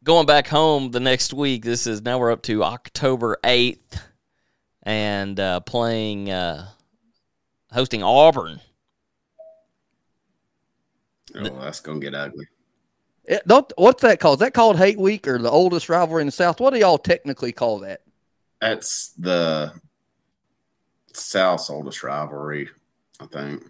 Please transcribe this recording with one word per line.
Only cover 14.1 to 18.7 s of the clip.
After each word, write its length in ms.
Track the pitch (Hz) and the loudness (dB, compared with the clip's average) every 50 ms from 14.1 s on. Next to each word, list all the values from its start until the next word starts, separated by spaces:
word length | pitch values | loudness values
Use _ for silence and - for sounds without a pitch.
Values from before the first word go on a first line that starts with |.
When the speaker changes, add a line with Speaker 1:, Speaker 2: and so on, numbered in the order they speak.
| 196 - | 4 4
Speaker 3:
called? 200 | - 156 139 135 | 4 2 4 4
Is 20 | |
that 140 | 214 262 - | 0 0 2
called 220 | 247 226 226 202 | 4 4 4 6
Hate 220 | 165 185 202 214 208 | 4 4 2 2 2
Week 300 | 190 196 214 202 - 139 | 0 0 0 -2 -4 -4
or 100 | 127 120 | -2 0
the 100 | 117 117 | 0 2
oldest 380 | 127 156 185 185 175 170 - - | 4 4 4 4 0 -2 -2 0
rivalry 340 | 170 175 175 160 160 165 | 0 0 0 0 0 -2
in 40 | 147 | -2
the 60 | 143 | -2
South? 260 | - - 180 175 160 - | -2 0 0 0 0 2
What 140 | 240 269 269 | 0 0 2
do 60 | 233 | 4
y'all 180 | 208 185 165 139 | 4 4 4 2
technically 540 | - - 175 - _ 143 131 - - 117 | 2 0 -2 0 _ -10 -8 -6 -6 -8
call 260 | - - 123 117 110 101 | -4 -2 -2 -2 -2 -4
that? 200 | 95 98 95 - _ _ _ _ _ _ _ _ _ _ _ _ | -8 -12 -14 -14 _ _ _ _ _ _ _ _ _ _ _ _
Speaker 2:
That's 500 | 110 113 | -4 -4